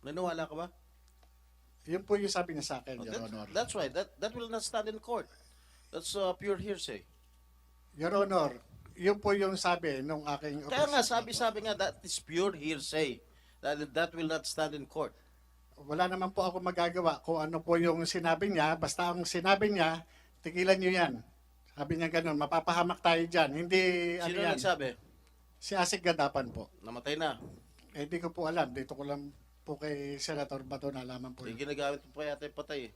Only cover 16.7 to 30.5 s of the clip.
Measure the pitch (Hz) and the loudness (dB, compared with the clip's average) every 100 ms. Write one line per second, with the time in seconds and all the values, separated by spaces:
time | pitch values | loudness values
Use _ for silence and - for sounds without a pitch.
16.7 | 180 170 170 170 147 - 165 156 165 165 | 0 0 2 0 0 0 0 0 -4 4
17.7 | 170 170 165 160 185 165 165 202 185 151 | 4 6 2 0 0 2 2 2 4 4
18.7 | 160 156 - 175 175 170 175 180 196 208 | 4 0 0 0 0 -2 0 4 6 6
19.7 | 202 160 165 - - - _ 165 175 185 | 4 2 2 -6 -20 -20 _ -6 0 4
20.7 | 190 185 185 165 120 - _ _ _ - | 6 6 4 4 0 -10 _ _ _ -20
21.7 | - 147 165 165 165 165 151 147 165 160 | -8 -2 0 2 2 2 0 2 2 4
22.7 | 170 175 170 175 165 170 170 147 143 170 | 4 4 4 6 6 4 4 4 2 2
23.7 | 190 185 180 175 175 170 - - - 160 | 4 6 4 0 0 -2 0 2 2 2
24.7 | 165 135 120 - - - - _ - - | 2 0 -6 -16 -20 -20 -20 _ -16 -4
25.7 | 196 175 196 175 165 139 143 123 117 107 | 0 2 2 2 4 2 2 -4 -8 -12
26.7 | - 113 120 139 151 156 123 - - - | -14 -12 -10 -4 -2 -2 -4 -12 -18 -20
27.7 | - - 156 147 175 170 170 160 170 143 | -20 -18 -10 -6 -6 -6 -4 -2 0 0
28.7 | 127 131 135 143 143 143 143 - _ - | -2 -8 -8 -6 -6 -8 -16 -20 _ -10
29.7 | 147 151 143 143 143 - 151 139 | -8 -6 -6 -6 -6 -6 -4 -4